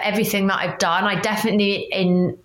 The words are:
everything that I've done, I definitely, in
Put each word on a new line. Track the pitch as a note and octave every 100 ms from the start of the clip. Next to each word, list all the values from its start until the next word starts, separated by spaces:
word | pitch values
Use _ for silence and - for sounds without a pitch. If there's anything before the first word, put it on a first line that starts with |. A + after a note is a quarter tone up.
everything | G#3+ G#3 A3 G3+ G3
that | F#3+
I've | F3+ E3
done, | F3+ F3
I | G#3 G3
definitely, | A3 G#3 A3 G#3 G3+ G3+ G3
in | F#3+ F3+ F3+ F3+ -